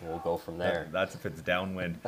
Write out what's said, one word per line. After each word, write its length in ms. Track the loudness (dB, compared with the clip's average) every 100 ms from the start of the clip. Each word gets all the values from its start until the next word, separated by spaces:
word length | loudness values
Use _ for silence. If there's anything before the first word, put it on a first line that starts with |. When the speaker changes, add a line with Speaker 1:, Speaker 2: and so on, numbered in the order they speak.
Speaker 1:
we'll 160 | -4 -2
go 180 | 2 0
from 220 | 0 0
Speaker 2:
That, 160 | 2
Speaker 1:
there. 160 | 2 0
Speaker 2:
that's 220 | 0 0
if 140 | 0 -6
it's 140 | -4
downwind. 580 | 2 2 2 0 -2 -2